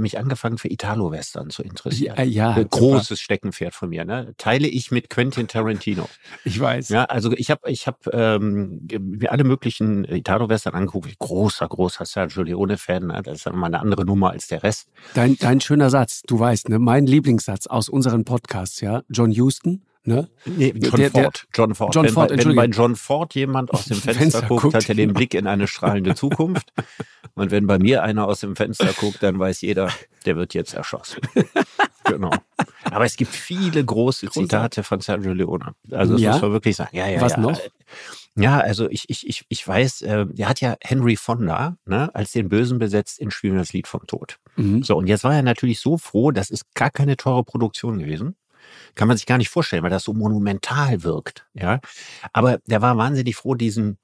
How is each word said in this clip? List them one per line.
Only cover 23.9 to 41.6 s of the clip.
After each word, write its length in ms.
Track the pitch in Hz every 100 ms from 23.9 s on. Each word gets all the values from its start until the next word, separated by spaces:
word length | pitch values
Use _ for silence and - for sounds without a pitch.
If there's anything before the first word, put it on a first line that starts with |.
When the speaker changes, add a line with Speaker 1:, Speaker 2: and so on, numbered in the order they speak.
| 104
Speaker 2:
<laughs> 40 |
Speaker 1:
Fenster 180 | - 117
Speaker 2:
Fenster 240 | 156 117 117
Speaker 1:
guckt, 140 | 120
Speaker 2:
guckt, 120 | 143
Speaker 1:
hat 140 | 117 110
er 60 | 110
den 120 | -
Speaker 2:
genau. 80 | 98
Speaker 1:
Blick 160 | 123
in 120 | 92 98
eine 220 | 101 101
strahlende 460 | - 95 101 95 -
Zukunft. 560 | 139 143 160 185 - -
Speaker 2:
<laughs> 580 | - - - _ -
Speaker 1:
Und 160 | - 95
wenn 160 | 101 101
bei 120 | 98
mir 240 | 95 127
einer 240 | 95 107 101
aus 140 | 101
dem 160 | 101 95
Fenster 360 | 101 80 95 95
guckt, 240 | 104 95
dann 160 | 101 95
weiß 240 | 92 90
jeder, 260 | 92 95 92 - - _ -
der 100 | 82
wird 160 | 87
jetzt 200 | 85 82
erschossen. 460 | - - - - - -
Speaker 2:
<laughs> 80 | - - - - - 403 _
Speaker 1:
Genau. 280 | 392 - 185 - - - - - -
Aber 140 | 104
es 100 | 117 -
gibt 140 | 123
viele 500 | - - 180 185 156
große 440 | 127 113 123 131 98
Speaker 2:
Großartig. 240 | - 180
Speaker 1:
Zitate 320 | 107 113 -
von 180 | 101 98
Sergio 320 | - 101 95
Leone. 440 | 90 87 90 - - -
Also 220 | - 98
das 60 | -
Speaker 2:
Ja? 120 | 107
Speaker 1:
muss 100 | 107
man 80 | 104
wirklich 220 | 107 110
sagen. 200 | 101 - -
Ja, 100 | 95
ja, 140 | -
Speaker 2:
Was 120 | 120
Speaker 1:
ja. 40 | 123
Speaker 2:
noch? 220 | 110 160 - _ _ - - - -
Speaker 1:
Ja, 240 | - 107 143
also 320 | 107 104 113
ich, 180 | - -
ich, 180 | 120 -
ich, 160 | - -
ich 180 | - -
weiß, 360 | 95 135 -
äh, 240 | - 107 104 127
er 120 | 110
hat 120 | 139
ja 140 | 127 110
Henry 320 | - 131 120
Fonda, 600 | 110 - 117 98 -